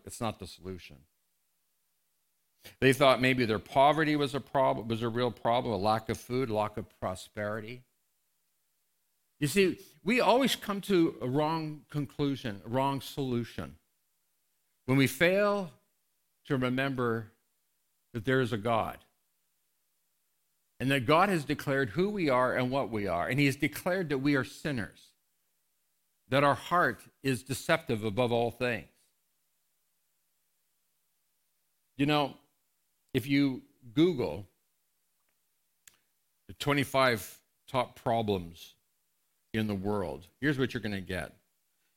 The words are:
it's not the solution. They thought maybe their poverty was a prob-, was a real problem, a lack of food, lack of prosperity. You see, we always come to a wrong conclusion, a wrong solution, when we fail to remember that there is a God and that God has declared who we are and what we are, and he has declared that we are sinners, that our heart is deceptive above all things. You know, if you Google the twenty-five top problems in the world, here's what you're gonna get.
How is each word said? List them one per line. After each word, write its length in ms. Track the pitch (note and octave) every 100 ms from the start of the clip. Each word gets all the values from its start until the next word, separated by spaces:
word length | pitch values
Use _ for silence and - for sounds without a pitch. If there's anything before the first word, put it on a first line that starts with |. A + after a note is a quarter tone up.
it's 160 | - -
not 180 | A2+ G2+
the 80 | F#2
solution. 500 | - F2+ F#2 - C#2 _ _ _ _ _ _ _ _ _ _ _ _ _ _ _ _ - -
They 140 | B2+
thought 260 | C3 C3+ A#2+
maybe 240 | B2+ B2+
their 140 | A2+ G#2+
poverty 580 | - - C#3+ D3+ D3+ D3+
was 180 | C#3
a 60 | C#3
prob-, 480 | - C#3 C3 C3+ A2+
was 140 | A2+
a 60 | A#2
real 200 | A2+ B2
problem, 440 | - - A#2+ B2+
a 20 | G2
lack 320 | G#2 A2 -
of 100 | G#2+
food, 300 | - B2+ B2+
lack 300 | G#2+ G#2 -
of 100 | G2+ _
prosperity. 840 | G#2+ - - A2 G#2 A2 G#2+ B2 - _ _ _ _ _ _ _ _ _ _ _ _ _ _ -
You 100 | C#3+
see, 320 | G3 F#3 - - -
we 180 | - A#3+
always 360 | F3+ A#3+ C4+ -
come 240 | - G3+
to 340 | G3 F#3 E3 -
a 80 | B2+
wrong 540 | C#3 D3+ D#3+ D#3 D3+ -
conclusion, 720 | D3 C#3 - C#3+ C3+ B2 G2
a 40 | G#2
wrong 340 | B2+ C3+ C#3
solution, 760 | - - C3+ A#2+ A2+ - C#2+ D#2 _ _ _ _ _ _ _ _ _ _ -
when 100 | C3+
we 100 | C3+
fail 680 | - E3+ F#3+ G#3 G3+ F3 - _ _ _ _ _ _ -
to 100 | C3+
remember 760 | B2+ B2+ C#3 B2+ A#2+ A2+ G#2+ _ _ _ _ _ _ _ _
that 100 | A#2+
there 160 | A#2 C3
is 120 | A#2+
a 40 | A2+
God 420 | A2+ A2+ F2 - _ _ _ _ _ _ _ _ _ _ _ _ _ _ _ _ _ -
and 100 | B2+
that 140 | C#3
God 240 | A#2 D#3 G3+
has 160 | F3
declared 460 | C3+ D3 - C3+ C3+
who 180 | D#3+ G3+
we 220 | G#3 D3+
are 260 | B2 B2+ G2
and 140 | B2+
what 200 | C#3 G#2+
we 160 | A2 G2
are, 220 | E2+ E2
and 100 | B2+
he 60 |
has 120 | C#3 C3+
declared 520 | D3 - F#3 F#3 D#3
that 100 | C#3
we 180 | C#3+ C#3
are 80 |
sinners, 680 | B2 - D#3 C3 F2+ - - _ _ _ _ _ _ _ _ _ _ _ -
that 160 | C3
our 100 | C#3+
heart 480 | A#2+ - F3 D3 G#2+ - _
is 200 | C3+ B2
deceptive 640 | - B2+ - D#3+ - A2+
above 280 | A2 G2 A#2+
all 180 | A#2+ A#2
things. 380 | - B2 G#2+ C#2+ _ _ _ _ _ _ _ _ _ _ _ _ _ _ _ _ _ _ _ _ _ _ _ _ _ _ _ _ _ _ -
You 80 | C#3+
know, 280 | D3 C3+ - _ _ _ _ _ _ _
if 140 | C3 C3+
you 340 | C#3 C#3 B2+ - _ A#2+
Google 520 | A2 F3 C#3 F2+ E2 G#2 _ _ _ _ _ _ _ _ _ _ _ _ _ _ - _ _ _ _ -
the 60 |
twenty-five 840 | F#2+ C#3+ C#3+ B2+ C3+ C3 A2 - - _ _ -
top 260 | C3 A#2
problems 800 | - C3 A#2 G#2+ F#2+ E2+ E2+ - _ _ _ _ _ _ _ _
in 160 | A2 A2
the 60 |
world, 520 | G2 G2 G#2 E2+ C#2 F2 _
here's 180 | C#3+ C3+
what 160 | B2
you're 60 | B2
gonna 200 | G#2 G2
get. 320 | F2+ F2+ D2 - _ _ _ _ _